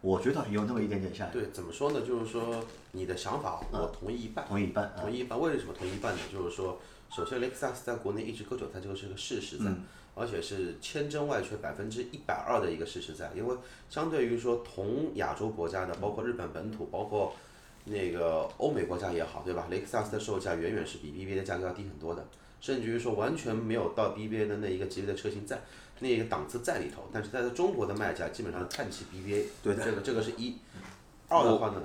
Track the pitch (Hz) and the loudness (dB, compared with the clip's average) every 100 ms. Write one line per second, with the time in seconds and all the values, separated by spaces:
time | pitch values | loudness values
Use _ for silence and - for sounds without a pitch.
0 | 95 92 127 147 104 104 104 117 104 98 | 4 4 4 2 2 2 2 2 2 0
1 | 95 - 92 123 104 - 87 82 147 143 | -2 -4 -4 -2 -4 -6 -8 0 2 2
2 | 113 120 110 117 117 117 113 - - 92 | 0 0 0 -2 0 -2 -4 -12 -10 -6
3 | 92 90 98 135 95 85 - 101 82 - | -4 -2 -2 -2 -2 -4 -2 -2 -2 -2
4 | 95 120 113 - - 101 92 107 - 90 | -4 -4 -4 -6 -2 0 2 2 0 -2
5 | 101 123 123 120 165 - 87 - 92 98 | -2 -2 -2 2 2 2 -2 -4 -4 -2
6 | 117 87 80 98 87 - 95 90 - - | -2 -2 -4 -4 -2 0 -2 -2 -10 -20
7 | - - 107 127 127 - 135 127 - 117 | -10 -4 -2 0 0 0 -2 -2 -4 -2
8 | 101 104 113 110 104 127 - 92 98 95 | 0 -2 -2 -6 -6 -4 -4 -6 -6 -6
9 | 98 95 - 117 - - 101 90 - - | -6 -6 -4 -4 -4 0 0 0 -4 -16
10 | - - 117 92 - 98 90 85 - 151 | -14 -4 -2 -2 -2 -2 -2 -4 -4 -2
11 | 147 147 147 117 92 104 - - 107 113 | 0 0 2 0 0 -4 -4 -4 -4 -4
12 | 127 - - 87 - 117 92 82 82 90 | -4 -4 -2 0 4 4 4 0 -4 -6
13 | 82 78 80 90 117 123 - - - 151 | -8 -8 -6 -2 -2 -2 -6 -18 -8 -2
14 | 165 156 120 117 120 117 - - 101 127 | 2 4 4 4 4 2 0 -4 0 2
15 | 160 - 73 - 107 107 82 92 92 85 | 0 0 0 0 -2 0 0 0 -2 0
16 | 101 104 113 90 87 80 104 110 - 92 | 0 0 -2 -2 -4 -4 -6 -4 -4 -2
17 | 107 107 95 - - - - - - 104 | 0 2 2 -2 -16 -20 -20 -14 -4 0
18 | 90 85 82 80 82 - 156 131 90 87 | 0 4 4 4 2 2 2 4 2 0
19 | 92 85 80 - 92 87 82 95 - 113 | 0 0 0 -2 -2 -2 0 -2 0 0
20 | 104 107 107 98 95 82 85 104 80 78 | 2 -2 0 0 2 2 2 0 -2 -6
21 | 78 76 95 95 95 90 92 101 98 80 | -8 -6 -2 -2 0 0 -2 -4 -8 -6
22 | 80 85 - - - - - 131 110 117 | -4 -4 -6 -16 -20 -8 -2 0 2 0
23 | 120 104 117 160 120 113 110 113 85 - | 2 2 2 2 0 0 2 2 2 4
24 | 101 98 107 107 104 104 104 92 95 92 | 2 2 -2 2 2 2 0 0 0 -2
25 | 101 95 107 101 101 135 - - - - | -2 0 -2 -4 -6 -6 -8 -18 -18 -4
26 | 127 113 113 - - 117 120 135 78 - | 4 4 4 0 -2 -2 0 0 -2 -6
27 | - 110 104 123 120 123 185 151 98 107 | -6 -4 -2 0 0 4 4 4 2 2
28 | 98 - 82 - 98 87 85 - 113 - | 0 0 -2 -2 -4 -2 -4 -2 -4 -6
29 | - 92 95 101 104 - 107 98 113 101 | -10 -8 0 2 2 0 2 4 2 0
30 | - 113 107 - 123 - - - - - | 2 2 2 0 -4 -4 -12 -16 -14 -16
31 | - - - 165 131 107 110 101 | -20 -20 6 8 10 8 6 0